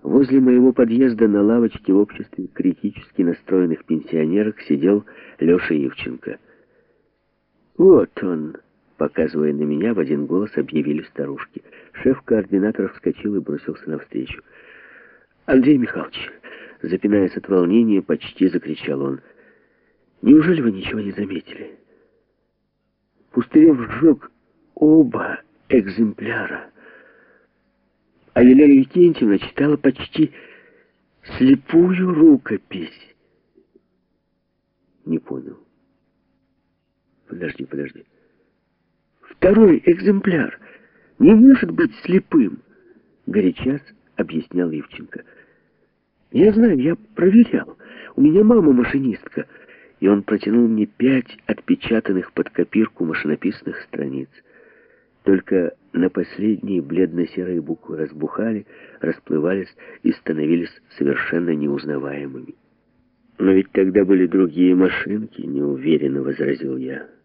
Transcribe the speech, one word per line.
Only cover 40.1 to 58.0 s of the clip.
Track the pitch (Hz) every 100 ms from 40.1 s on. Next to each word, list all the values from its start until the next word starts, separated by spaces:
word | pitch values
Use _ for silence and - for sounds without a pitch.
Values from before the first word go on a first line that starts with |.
| 202 202 170 - - - - _ _ _ _
не | 311
может | 220 254 269 185
быть | 165 330 -
слепым", | - 185 - 160 101 - _ _ _ _ _ _ -
горячась | 208 185 - 254 147 - _ _ -
объяснял | 87 80 73 90 87
Ивченко. | 78 69 - - - - _ _ _ _ _ _ _ _ _ _
"Я | - 196
знаю, | 214 233 151
я | 135 170 - -
проверял. | 175 208 233 117 - - - - - -
У |
меня | 143 170
мама | 214 233 160
машинистка". | 123 120 139 135 101 - - - - _ - _ _
И | 92
он | 101
протянул | 98 107 104 113 120
мне | 110 104
пять | _ 123 131 120 - -
отпечатанных | 107 - - - 113 - 92 -
под | - -
копирку | - 107 110 110 _ 82
машинописных | 80 76 76 90 - - -
страниц. | - 73 71 67 67 _ _ _ _ _ _ _ _ _
Только | - 95 - 95 82 - _
на | 85 90
последние | - 87 - 104 101 101 95
бледно-серые | 69 80 90 82 82 - 90 87
буквы | 76 80 -
разбухали, | 78